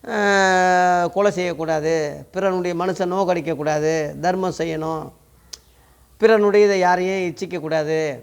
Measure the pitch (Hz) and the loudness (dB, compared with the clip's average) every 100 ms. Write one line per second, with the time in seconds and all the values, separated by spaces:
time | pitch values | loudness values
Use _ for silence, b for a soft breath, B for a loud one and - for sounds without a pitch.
0 | - 220 202 196 190 185 185 180 180 175 | -6 -2 2 4 4 4 4 4 4 2
1 | 170 190 202 180 180 151 160 156 156 165 | 0 0 0 0 -4 -4 -2 -2 0 0
2 | 147 143 - 185 190 185 175 170 214 - | -2 -8 -10 -4 -2 0 -2 -2 -2 -2
3 | 180 185 185 175 160 143 151 151 156 160 | -2 0 0 0 -2 -4 -2 0 0 -2
4 | 147 143 165 185 185 151 165 160 160 160 | -4 -4 -2 0 -2 -4 -6 -4 -6 -6
5 | 151 - _ B B B B B B B | -10 -18 _ B B B B B B B
6 | B _ 220 220 208 202 208 196 180 180 | B _ 4 6 4 4 4 4 2 2
7 | 185 190 180 156 180 175 151 156 151 156 | 0 -2 -4 -6 -8 -8 -4 -2 -2 -2
8 | 156 123 | -2 -6